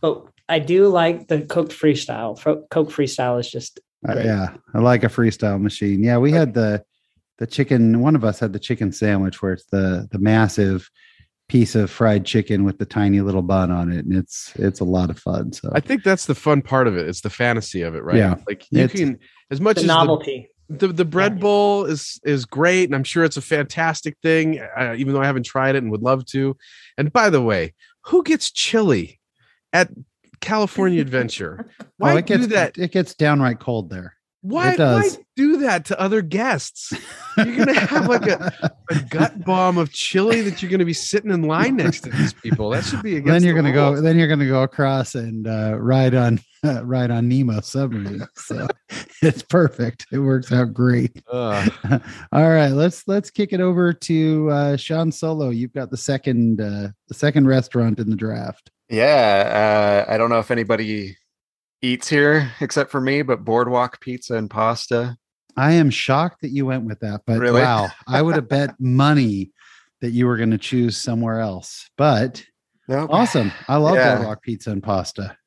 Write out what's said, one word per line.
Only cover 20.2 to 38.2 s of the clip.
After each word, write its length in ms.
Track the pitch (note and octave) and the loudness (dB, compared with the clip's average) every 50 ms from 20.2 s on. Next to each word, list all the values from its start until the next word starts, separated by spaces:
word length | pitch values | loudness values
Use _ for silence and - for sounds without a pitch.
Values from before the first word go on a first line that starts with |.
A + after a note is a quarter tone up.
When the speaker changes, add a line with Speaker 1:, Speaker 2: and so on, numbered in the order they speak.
| - - C3+ B2+ A#2+ _ _ _ _ _ | -2 -6 -10 -10 -12 _ _ _ _ _
Speaker 3:
the, 180 | D#3 C#3 G3 | -6 -2 -2
the, 60 | F#3+ F3 | -2 0
the 120 | D#3+ F3+ | 0 -2
bread 280 | D#3+ D3 F3 F#3+ G#3 G#3+ | 0 0 0 0 0 0
Speaker 1:
Yeah. 40 | F3+ | 0
Speaker 3:
bowl 440 | F3+ G3+ G3+ G3+ G3+ G3+ G3+ G3+ G3 | 0 2 2 4 2 2 2 0 0
is, 340 | - D#3+ C#3+ - - - - _ | -2 -4 -6 -6 -12 -16 -10 _
is 200 | - D3 C3+ B2 | -2 -2 -2 -2
great, 400 | - - C3 D#3 F3 F3+ F#3 F3+ | -6 -4 0 2 2 4 2 2
and 100 | F3 C#3 | 0 0
I'm 80 | C3+ C3+ | -4 -4
sure 220 | - - E3+ E3 | -2 0 2 2
it's 120 | D#3+ - | 2 0
a 60 | D3 C3+ | -4 -6
fantastic 760 | - D#3+ D3 C#3+ B2+ - - E3 E3 D#3 - - D#3 D3 _ _ | -2 -2 -2 -2 -4 -4 -4 -2 -2 -2 -4 -6 -10 -12 _ _
thing, 380 | D#3+ D#3+ D#3+ D#3+ D#3 D#3+ C3+ A2+ G#2+ - B2+ | 2 2 2 2 0 -2 -4 -6 -12 -6 -4
uh, 160 | B2+ B2 A#2 | -4 -4 -2
even 160 | A#2 C#3 C3+ C#3 | -4 -2 -2 0
though 100 | C#3 C3+ | 0 0
I 40 | |
haven't 160 | C#3+ C#3 C3 B2 | 0 0 -2 -4
tried 320 | - - C3+ C3 C3+ C#3 | -4 -4 -2 0 0 0
it 80 | C#3 B2 | 0 -2
and 80 | A2+ | -4
would 120 | G#2+ G#2+ A2+ | -6 -4 0
love 220 | B2 C3+ C3 B2+ | 0 0 0 -2
to. 300 | - - C3+ C3+ C3+ C3+ _ _ - - - - - _ | -6 -4 -2 -2 -2 -4 _ _ -20 -20 -20 -20 -20 _
And 160 | - C#3 D3+ - | -4 -4 0 2
by 180 | B3 A3 G#3 | 2 2 4
the 120 | F3 C#3+ B2 | 4 4 2
way, 320 | A2+ G#2+ F#2 E2 E2 - _ _ _ _ _ _ | 2 2 0 -2 -4 -8 _ _ _ _ _ _
who 180 | - - F#4 F4 | 0 2 2 2
gets 300 | - D#4+ D4 - - - | 2 0 -2 -2 -6 -6
chili 680 | - - - - A3+ A3 F#3+ C3+ G2 E2+ D2+ - _ _ _ _ _ _ _ _ _ _ _ - | -6 -6 0 0 2 4 4 2 2 0 -6 -12 _ _ _ _ _ _ _ _ _ _ _ 2
at 180 | E3+ F#3 F3 - - - _ _ _ _ _ _ _ | 2 2 2 -2 -20 -20 _ _ _ _ _ _ _
California 600 | - - G#3+ G#3+ G#3+ G3 - - F#3+ F#3 F3+ E3 | -6 -4 -2 0 0 -2 -2 0 0 2 2 0
Adventure? 680 | D3+ C3+ B2 C3 B2 A2+ - - G2 D#2+ D#2+ F#2+ A#3 - _ _ - | -2 0 -2 -2 -2 -4 -6 -8 -10 -10 -10 -14 -18 -20 _ _ -20
Speaker 2:
<laughs> 140 | _ _ | _ _
Speaker 3:
Why 160 | _ F#3+ C#3+ C#3+ | _ 2 2 2
Speaker 2:
Oh, 40 | D#3 | 2
it 80 | E3+ | 2
Speaker 3:
do 120 | F3 G#3 A#3 | 2 0 0
Speaker 2:
gets, 80 | B3 A3 A3 | 2 2 2
Speaker 3:
that? 260 | G3+ E3+ D3 - - | 0 0 0 -2 -6
Speaker 2:
it 140 | F3+ F3 - | -6 -2 0
gets 220 | F#3+ F3 - - | -2 -2 -2 -2
downright 420 | _ D3+ D3 D3 C#3+ C3+ B2+ A#2+ A2+ | _ 0 2 2 2 2 0 -2 -4
cold 320 | - - A#2+ A2+ G2+ E2 | -6 -4 -4 -4 -4 -6
there. 240 | G2 F#2 F2+ F2 _ _ _ _ _ _ _ | -10 -14 -14 -14 _ _ _ _ _ _ _
Speaker 3:
Why, 300 | F#3 A3+ D#4+ F4 F#4 F#4 | -6 -4 -2 0 0 2
Speaker 2:
It 60 | F4 | 2
does. 380 | D#3+ C3+ A#2+ A2+ G#4 G4+ - - | 2 4 4 4 2 2 0 -4
Speaker 3:
why 40 | - _ _ | -18 _ _
do 200 | - C#4 D4 D#4 C4+ | 0 2 2 2 2
that 260 | C#4+ B3+ G3+ F3 D#3 | 2 0 -2 -2 -2
to 140 | - G3 - | -4 -4 -2
other 220 | F#3+ G3 G3+ A3 F#3+ | -2 0 0 0 -2
guests? 720 | D#3 D3 F#3+ A3+ B3+ A3 D3 - - _ - - - - - - - - - - - - | -2 -4 -4 -2 -2 -2 -4 -4 -10 _ -16 -12 -12 -12 -12 -12 -16 -20 -18 -18 -6 0
You're 200 | - A3 A#3 - | 0 0 0 2
gonna 220 | - - C#4 - - | 2 4 4 4 4
have, 300 | G3+ - C#4 D#4+ - C4+ | 2 2 0 0 2 2
like, 180 | A#3+ A#3 | 2 2